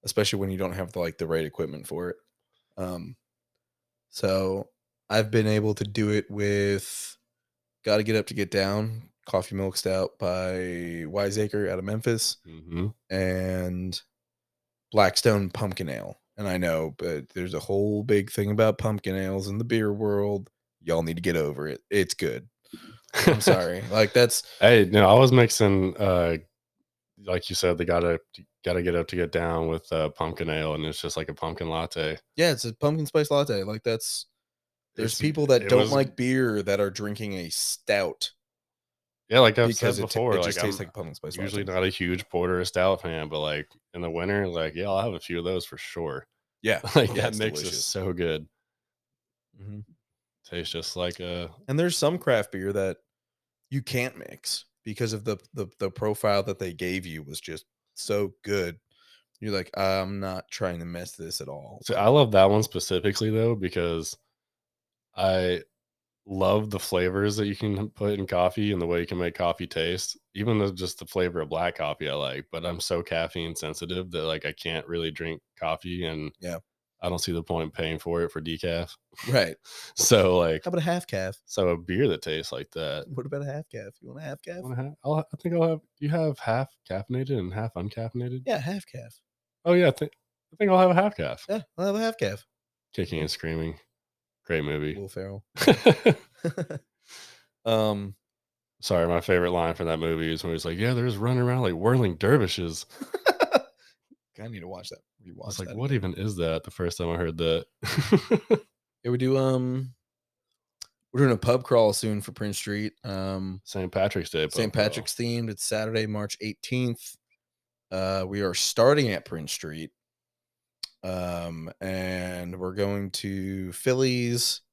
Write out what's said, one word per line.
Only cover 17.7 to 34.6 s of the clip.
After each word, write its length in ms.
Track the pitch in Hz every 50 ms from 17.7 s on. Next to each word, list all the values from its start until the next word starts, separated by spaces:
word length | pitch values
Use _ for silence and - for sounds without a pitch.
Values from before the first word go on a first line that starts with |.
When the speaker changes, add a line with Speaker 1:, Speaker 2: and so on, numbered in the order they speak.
| 98 98 101 104 104 104 104
Speaker 1:
big 260 | 117 107 101 98 107
thing 200 | - - 101 101
about 280 | 104 107 110 110 101 -
pumpkin 380 | - 110 107 101 - 98 95
ales 320 | 95 95 95 95 98 98 101
in 100 | 98 107
the 60 | 117
beer 280 | 117 113 113 110 104
world. 580 | 104 104 110 104 101 101 101 104 104 98 95 - _ _ _ _ _ _
Y'all 200 | _ 82 82 82
need 140 | 82 82 82
to 60 | 85
get 140 | 87 92 82
over 320 | 82 76 73 73 67 73 78
it. 140 | 64 - _ _
It's 240 | - 101 92 - -
good. 340 | - - 73 58 60 - - _ _ _ _ - - - - - - _ _ - - - -
I'm 120 | 147 110
Speaker 2:
<laughs> 0 |
Speaker 1:
sorry. 420 | - 196 - 92 87 85 87 92
Like, 300 | - - 98 110 107 101
that's 300 | - 123 123 117 - - - - - -
Speaker 2:
Hey, 260 | - 107 123 110 101 90
no, 180 | 104 104 101 92
I 100 | 104 123
was 140 | 135 127
mixing, 640 | 127 127 117 113 - - 110 101 98 95 92 92 - -
uh, 400 | 104 95 90 87 85 82 85 80 82 _ _ _ _ _ _ _ _ _ _ _ _ _ _ -
like 320 | 101 98 92 90 - -
you 60 | 92
said, 220 | - - 90 87 85
the 60 | 87
Gotta, 340 | 82 85 87 87 87 82 82 _ _ - - - _ _ _ -
Gotta 180 | 92 87 90
Get 140 | 87 90 85
Up 120 | 85 80 -
to 80 | -
Get 160 | 90 87 78
Down 360 | - 85 82 85 82 82 82 82
with, 220 | 80 82 - -
uh, 180 | 85 80 78 76
pumpkin 400 | - - 82 80 80 - 82 80
ale, 240 | 78 78 78 78 76
and 100 | 78 78
it's 140 | 78 76 -
just 140 | - 78 -
like 120 | 80 78 73
a 40 | 76
pumpkin 340 | - - 80 82 - 87 80
latte. 480 | 80 82 82 82 - 82 78 76 78 - _ _ _
Speaker 1:
Yeah, 160 | - 165 170
it's 120 | 143 110 -
a 100 | 117 110
pumpkin 320 | _ - 147 151 160 151
spice 240 | 139 - 160 151 -
latte. 320 | 147 143 147 139 113 98 95
Like, 180 | 101 107 110
that's, 440 | _ 120 113 113 - - - - - _ _ _ _ _ _ _